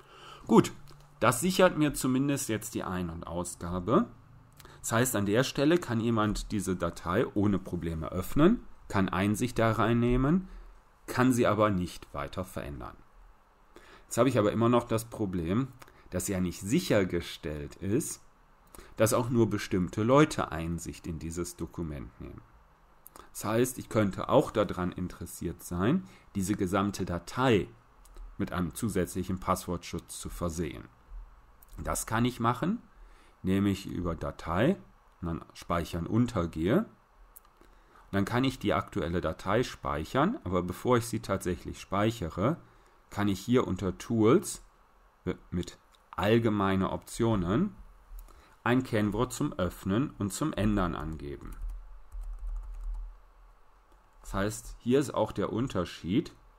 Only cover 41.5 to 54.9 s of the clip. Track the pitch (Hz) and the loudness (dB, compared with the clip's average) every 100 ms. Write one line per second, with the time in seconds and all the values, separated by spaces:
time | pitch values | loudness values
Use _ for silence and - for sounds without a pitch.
41.5 | 90 78 78 - 95 110 113 80 85 110 | -4 -6 -12 -4 0 0 0 -6 -2 0
42.5 | 170 - - - _ _ - 101 92 - | -2 -6 -20 -20 _ _ -2 -2 -2 2
43.5 | 123 - 92 98 - - 113 107 175 - | 2 2 -2 -4 -6 -2 4 6 6 4
44.5 | - - _ _ _ _ _ 92 - - | -10 -14 _ _ _ _ _ -8 -8 -6
45.5 | 90 85 - _ _ _ - 104 117 117 | -6 -6 -10 _ _ _ -4 2 4 4
46.5 | 104 98 95 92 90 - - 113 107 85 | 2 2 2 0 -2 -8 -2 0 2 2
47.5 | 117 202 - - - - - - - - | 2 0 -4 -20 -20 -18 -16 -16 -20 -20
48.5 | - 110 127 127 110 104 104 120 - 147 | -6 0 2 2 0 0 0 -2 -2 -4
49.5 | - 90 - 95 104 147 - 101 - 151 | -2 -4 -2 0 0 0 -2 -4 -2 -4
50.5 | - 107 104 87 55 78 78 71 69 - | 0 0 2 0 -2 -6 -8 -8 -10 -12
51.5 | - - - - - - - - - - | -10 -8 -10 -12 -18 -14 -12 -10 -8 -6
52.5 | - - - - - - - - - - | -8 -8 -10 -8 -6 -8 -14 -20 -20 -20
53.5 | - - - _ - _ - - 98 101 | -20 -20 -20 _ -20 _ -20 -8 -2 -2
54.5 | 113 - - 117 | -4 -12 -10 2